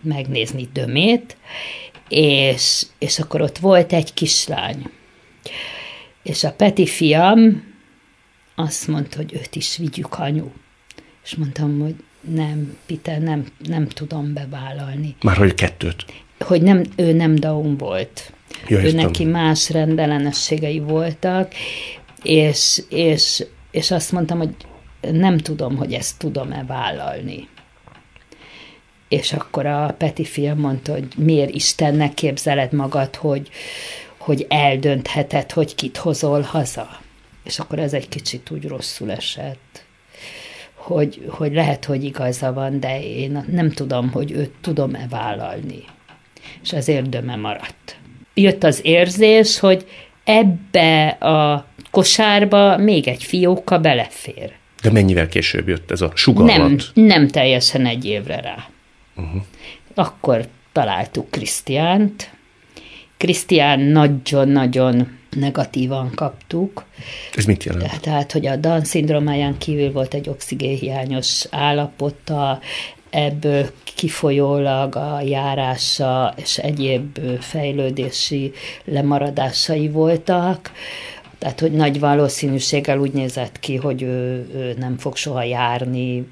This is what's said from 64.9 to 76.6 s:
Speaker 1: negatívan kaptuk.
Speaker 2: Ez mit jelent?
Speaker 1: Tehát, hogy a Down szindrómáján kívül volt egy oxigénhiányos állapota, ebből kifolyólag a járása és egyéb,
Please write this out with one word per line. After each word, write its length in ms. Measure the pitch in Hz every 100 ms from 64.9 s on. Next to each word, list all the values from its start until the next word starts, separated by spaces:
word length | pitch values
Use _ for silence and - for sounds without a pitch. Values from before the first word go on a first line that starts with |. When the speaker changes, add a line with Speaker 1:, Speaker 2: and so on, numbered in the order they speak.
| 123 123 - _ 143
Speaker 1:
negatívan 760 | 139 139 - - 127 135 127 -
kaptuk. 720 | 147 - - 165 196 - - - - - - -
Speaker 2:
Ez 100 | 104
mit 180 | 95
jelent? 380 | - 90 87 -
Speaker 1:
Tehát, 300 | - 147 143
hogy 140 | 160 135
a 100 | 135
Down 280 | 156 165
szindrómáján 760 | 151 175 151 151 147 143 143 139
kívül 340 | - 147 139
volt 220 | 139 131
egy 160 | 147 147
oxigénhiányos 1160 | 135 - 131 131 135 131 135 131 131 127 - -
állapota, 1080 | - 143 147 143 - 143 143 - 151 139 131 - - - - -
ebből 600 | 151 147 147 151 143 139 - - -
kifolyólag 1000 | 160 - 151 139 139 143 139 135 139 170
a 260 | 147 147
járása 1120 | 139 135 139 139 131 127 - - 135 127 127 -
és 200 | -
egyéb, 600 | -